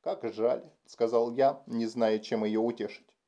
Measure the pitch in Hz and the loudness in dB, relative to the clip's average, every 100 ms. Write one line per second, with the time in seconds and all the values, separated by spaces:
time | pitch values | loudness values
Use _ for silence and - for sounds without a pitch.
0 | - 196 117 110 117 127 - _ _ - | -6 -6 -6 0 0 0 -6 _ _ -2
1 | 117 117 117 120 135 - - 117 113 117 | 2 2 2 4 2 2 -6 -4 -4 0
2 | 110 107 - 117 107 110 117 117 104 - | 2 2 -2 -2 0 2 0 -2 -6 -8
3 | _ _ | _ _